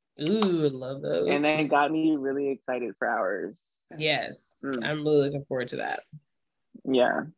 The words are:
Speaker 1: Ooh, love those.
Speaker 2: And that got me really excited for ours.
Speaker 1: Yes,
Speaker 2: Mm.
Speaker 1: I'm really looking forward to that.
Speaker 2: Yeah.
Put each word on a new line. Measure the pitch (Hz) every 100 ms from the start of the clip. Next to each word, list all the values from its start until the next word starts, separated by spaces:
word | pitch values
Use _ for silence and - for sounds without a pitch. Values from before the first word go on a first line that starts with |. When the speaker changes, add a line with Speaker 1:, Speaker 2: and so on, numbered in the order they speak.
| _ -
Speaker 1:
Ooh, | 156 214 202 170 147
love | 131 131 139
those. | 147 160 -
Speaker 2:
And | 143
that | 151 156 147
got | 147 147
me | 160 160 151
really | 135 135 139
excited | 131 - 123 117 98
for | 113
ours. | 113 95 98 87 165 - - - 160
Speaker 1:
Yes, | 156 139 - - - -
Speaker 2:
Mm. | 135 127 143
Speaker 1:
I'm | 151
really | 151 151 139
looking | 143 139
forward | 131 120
to | 90
that. | 55 - - 151 _ _ _ _ _ - -
Speaker 2:
Yeah. | 131 123 - 156